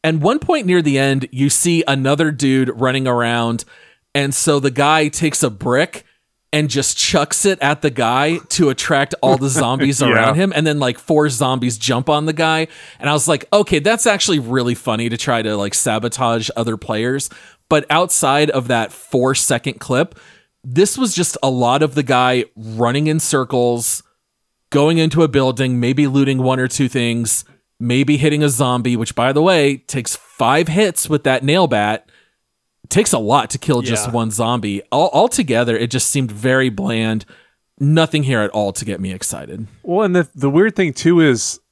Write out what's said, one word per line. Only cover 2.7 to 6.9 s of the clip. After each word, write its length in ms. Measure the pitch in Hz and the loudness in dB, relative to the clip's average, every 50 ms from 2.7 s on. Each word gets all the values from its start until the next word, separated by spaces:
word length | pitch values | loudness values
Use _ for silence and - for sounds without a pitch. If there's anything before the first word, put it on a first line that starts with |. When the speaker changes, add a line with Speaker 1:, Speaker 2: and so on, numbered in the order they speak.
| - | -2
Speaker 1:
running 320 | 110 127 127 127 135 131 | 0 0 0 0 0 0
around. 560 | 131 123 120 120 117 120 120 117 117 117 117 - _ - - - _ _ _ _ _ _ | 0 0 0 0 0 0 0 0 -2 -2 -4 -6 _ -20 -20 -20 _ _ _ _ _ _
And 200 | 143 139 139 135 | -2 -2 -2 -2
so 260 | - - 165 147 143 | -2 0 2 2 2
the 120 | 131 139 | 0 0
guy 360 | 123 139 139 147 156 156 151 | 0 2 2 2 4 2 0
takes 360 | 147 - - 170 156 - - - | -2 -2 -2 -2 -2 -2 -4 -6
a 60 | 123 | -6
brick 540 | 107 98 - 127 123 135 170 - - - _ _ _ _ _ _ _ _ _ _ - | -8 -6 -4 0 0 0 0 -2 -6 -20 _ _ _ _ _ _ _ _ _ _ -4
and 160 | 151 156 143 | -2 -2 -2
just 280 | - 139 127 - | -2 -2 -2 -2